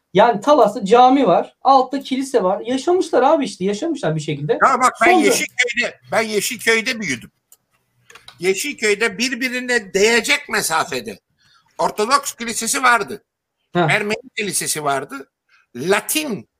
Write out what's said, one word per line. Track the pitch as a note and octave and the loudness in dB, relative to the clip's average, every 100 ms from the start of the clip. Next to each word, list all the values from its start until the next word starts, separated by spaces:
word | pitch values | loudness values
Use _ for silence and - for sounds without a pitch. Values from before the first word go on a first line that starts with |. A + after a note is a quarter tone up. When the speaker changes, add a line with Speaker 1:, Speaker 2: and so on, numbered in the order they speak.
| _ | _
Speaker 1:
Yani | F3+ A#3 A#3 | 4 4 4
Talas'ta | - D4 G#3 B3 F#3+ | 2 4 4 2 4
cami | A#3+ B3+ C#4 A3 | 6 8 6 4
var, | F#3 - _ | 2 0 _
altta | B3+ C4+ B3+ C#4 | 4 4 2 -4
kilise | - C4 C4+ A#3+ | -6 -6 -2 0
var. | F#3 G3 A3 | 0 -2 -4
Yaşamışlar | C4+ F4 F#4 - D4+ | -4 0 0 0 2
abi | C4 D#4+ C4 | 4 2 0
işte, | - F#3 | -4 -4
yaşamışlar | G#3 E4+ D4 E3 D#3 | -4 -4 -4 -4 -4
bir | |
şekilde. | D3+ C#3+ D3+ | -4 -6 -4
Speaker 2:
Ya | B3+ A3+ B3 | 2 2 4
bak | B3 - A3+ | 0 2 4
ben | |
Speaker 1:
Sonra | F#4 G#3 | 4 4
Speaker 2:
Yeşilköy'de, | - D4+ - B3 A#3+ A3+ - - | 0 -2 -4 -4 -2 -4 -6 -6
ben | F#3+ | -4
Yeşilköy'de | A3 G#3 - A#3 - A3+ A3 A#3 | -2 -2 -4 -4 0 0 0 -6
büyüdüm. | F#3 B2 - _ _ _ _ _ _ _ _ - - - | -6 -8 -10 _ _ _ _ _ _ _ _ -20 -20 -6
Yeşilköy'de | F3 F#3+ D4 A3+ G#3+ G3+ A3+ F#3+ | -4 -2 -6 -4 -2 0 -2 -2
birbirine | B3+ B3+ B3+ B3 B3 A#3+ G3 | -6 -4 -6 -6 -4 -4 -2
değecek | F#3+ G#3+ A#3 G#3+ C#4+ - | 0 2 2 0 -2 -2
mesafede | G#3 - D#3+ E3 C3 A2 F#2+ _ _ _ _ _ - | -4 -2 -2 -4 -8 -10 -14 _ _ _ _ _ -4
Ortodoks | E3+ - G#3+ C#4 - | -4 -2 0 0 -2
kilisesi | - A#3 A3 A3+ C#4 | -10 -8 -6 -4 0
vardı. | B3+ A#3+ B3 A3+ _ _ _ _ _ | 2 2 -2 -12 _ _ _ _ _
Speaker 1:
Ha. | F3 D#3+ | -2 0
Speaker 2:
Ermeni | G3+ G#3 A3 - - | 0 -2 -6 -8 -8
kilisesi | G#3 - D3+ D#3 | -6 -4 -6 -4
vardı. | D3 C#3 - C4+ - _ _ _ _ A#2+ | -4 -4 -6 -12 -16 _ _ _ _ -8
Latin, | D#3+ G3+ - D#4 D4+ F#3 - | -2 -2 -2 -4 -4 -8 -12